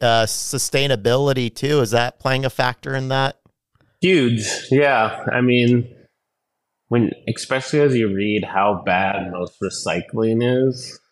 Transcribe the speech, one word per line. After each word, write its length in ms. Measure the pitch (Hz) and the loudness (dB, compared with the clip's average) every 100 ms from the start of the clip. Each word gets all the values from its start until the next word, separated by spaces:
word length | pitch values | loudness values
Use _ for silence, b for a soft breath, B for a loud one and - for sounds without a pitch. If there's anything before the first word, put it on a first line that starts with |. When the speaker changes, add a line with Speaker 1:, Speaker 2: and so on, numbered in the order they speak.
Speaker 1:
uh, 240 | 120 113 110 | 2 2 2
sustainability 1300 | - - 135 - 139 139 120 110 131 143 131 120 | -4 -6 -4 -2 0 0 0 2 2 2 0 -4
too? 280 | - 143 147 | -4 0 0
Is 100 | 113 | 2
that 280 | 117 120 - | 0 0 -4
playing 240 | 131 131 | -2 -2
a 60 | 131 | -2
factor 440 | - 127 - 139 | -2 -4 -4 -8
in 140 | 135 131 | -6 -4
that? 300 | 135 135 - _ _ _ _ _ _ | -2 -2 -6 _ _ _ _ _ _
Speaker 2:
Huge. 460 | 180 175 120 117 104 - - | 2 4 4 0 -4 -8 0
Yeah. 540 | 135 143 123 110 - - | 4 4 4 0 -2 -4
I 80 | 123 | 0
mean, 480 | 123 123 120 123 120 - _ _ _ _ _ _ _ _ _ | 2 4 4 2 0 -12 _ _ _ _ _ _ _ _ _
when, 240 | 120 107 - - | 0 0 -2 -8
especially 460 | - - 131 - 151 | -8 -4 -6 -2 2
as 160 | 143 123 | 2 2
you 180 | 107 | 0
read 300 | 98 104 104 | -2 -2 -2
how 380 | 92 95 101 98 | -2 0 0 0
bad 480 | 98 90 98 98 92 | 0 0 0 -2 -6
most 280 | 90 90 - | -8 -10 -8
recycling 1080 | 95 - - 87 - 113 113 113 123 127 131 | -8 -6 -6 -6 -6 -4 0 0 0 2 0
is, 320 | 123 - - _ | -2 -12 -20 _